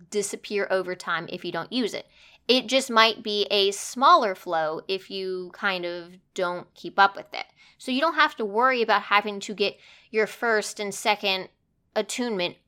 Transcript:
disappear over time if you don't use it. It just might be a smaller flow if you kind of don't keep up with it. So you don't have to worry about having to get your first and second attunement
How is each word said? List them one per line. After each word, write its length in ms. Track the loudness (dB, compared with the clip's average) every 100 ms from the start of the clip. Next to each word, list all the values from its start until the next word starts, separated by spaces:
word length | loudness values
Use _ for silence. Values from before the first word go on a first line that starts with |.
| -6
disappear 560 | -4 -4 -6 -4 -2 0
over 240 | 0 -2
time 320 | -6 -4 -4 -4
if 140 | -10
you 60 | -8
don't 220 | -8 -4
use 220 | -2 -2
it. 120 | -4 -12 _ -20 _ 4
It 200 | 4 4
just 240 | 0 2
might 320 | 4 4 2
be 240 | -4 -2 0
a 200 | 2 2
smaller 640 | 0 -6 2 6 6 4
flow 480 | -4 -4 -2 -2 -4 -6
if 240 | -8 -6
you 400 | -8 -6 -6 -10
kind 320 | -6 -4 -2 -4
of 260 | -8 -12 -20 _
don't 380 | -4 -4 -4 -12
keep 240 | -16 -2 4
up 180 | 4 2
with 160 | -12
it. 140 | -12 -12 _ -20 _
So 120 | -4
you 100 | 0
don't 160 | 2 2
have 200 | 2 0
to 80 |
worry 380 | -2 2 2 4
about 200 | 2 2
having 380 | 2 0 0 -6
to 140 | -8
get 240 | -2 -2 -4 -16 -20 _
your 160 | -2 -2
first 520 | 0 0 0 0 -6
and 140 | -8
second 560 | -2 0 0 0 -2 -6 _ _ _ _ -4
attunement 600 | -4 -4 -2 -2 -2 -6